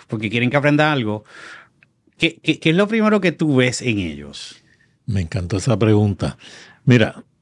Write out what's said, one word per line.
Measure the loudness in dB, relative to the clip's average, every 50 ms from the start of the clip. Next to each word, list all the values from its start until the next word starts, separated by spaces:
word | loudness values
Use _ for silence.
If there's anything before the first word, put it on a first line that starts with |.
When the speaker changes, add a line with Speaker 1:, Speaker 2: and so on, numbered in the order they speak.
| -14 -10
Speaker 1:
Porque | -8 -6 -6 -4
quieren | -2 -2 0 0
que | 0 0
aprenda | 2 2 2 2 2 2
algo. | 0 0 -2 -2 -4 -6 -8 -14 -20 -20 -20 -20 -20 -20 -20 _ _ _ _ _ _ _ _ _ _ -2
¿Qué, | -2 -2 -2 -4
qué, | -4 -4 -4 0
qué | 0 0
es | 2
lo | 2 0 0
primero | 0 0 2 2 2 2
que | 0 -2
tú | -2 0 0 0 2 2
ves | 2 0 0 -2 -4
en | -4 -2 -2
ellos? | -4 -6 -8 -10 -14 -16 -16 -18 -18 -18 -20 -20 _ _ _ _ _ _ _ _ _
Speaker 2:
Me | -6 -4 -4
encantó | -4 -4 -4 -6 -6 -4 -4 -4
esa | -2 0 0 2
pregunta. | 4 4 4 4 2 2 0 -2 -6 -6 -8 -10 -16 -20 -20 -20 -20 -20 -20 _ _
Mira, | 4 6 6 4 2 -2 -6 -18 _ _ _